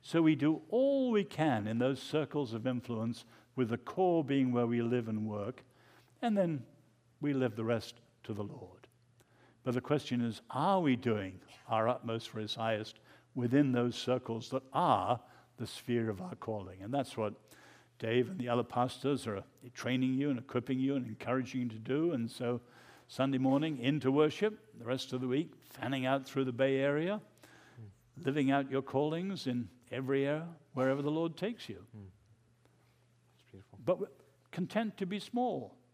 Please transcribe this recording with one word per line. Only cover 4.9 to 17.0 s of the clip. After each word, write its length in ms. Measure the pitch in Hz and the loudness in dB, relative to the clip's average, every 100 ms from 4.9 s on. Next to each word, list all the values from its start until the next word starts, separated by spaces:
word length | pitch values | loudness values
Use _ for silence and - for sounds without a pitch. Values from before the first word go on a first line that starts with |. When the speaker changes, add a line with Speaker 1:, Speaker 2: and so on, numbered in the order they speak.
| 123 113 | 0 0
Speaker 1:
and 180 | 107 110 | -4 -2
work, 380 | 104 101 - - _ - - _ _ | -4 -6 -8 -18 _ -20 -20 _ _
and 160 | 240 202 | 0 2
then 260 | 175 147 113 - _ _ _ _ | 2 0 -6 -20 _ _ _ _
we 100 | 147 | 0
live 240 | 135 127 110 | 2 2 0
the 80 | |
rest 300 | 113 117 - - _ _ | 0 0 -2 -16 _ _
to 100 | - | -8
the 100 | 104 | -6
Lord. 420 | 104 - - - - _ _ _ _ _ - _ | -6 -8 -16 -20 -20 _ _ _ _ _ -20 _
But 80 | - | -2
the 80 | 123 | -2
question 400 | - 147 - 123 | 2 0 0 -2
is, 220 | 120 107 - | -2 -4 -8
are 280 | 131 170 190 | -2 2 4
we 160 | 156 | 4
doing 460 | 123 123 107 95 92 - - - | 2 2 0 -2 -10 -20 -20 -2
our 180 | 113 113 | 2 2
utmost 400 | 123 117 113 - | 0 -2 -6 -6
for 100 | 110 | -8
his 160 | 107 | -6
highest 460 | - 113 107 107 - - - _ | -2 0 -2 -4 -14 -20 -20 _
within 380 | - 123 135 143 | -4 2 4 4
those 240 | 123 120 - | 4 2 -2
circles 540 | - 127 - 113 - | -2 -2 -2 -8 -4
that 120 | 131 - | -6 -4
are 440 | 139 170 107 95 120 - - - - | 0 4 4 4 -2 -2 -20 -20 -10
the 100 | 117 | -10
sphere 440 | - - 120 110 | -8 -2 0 0
of 100 | 98 | -4
our 140 | 92 | -8
calling? 480 | - - 107 92 95 | -8 -6 -6 -8 -12
And 100 | 98 | -4
that's 240 | 139 | -4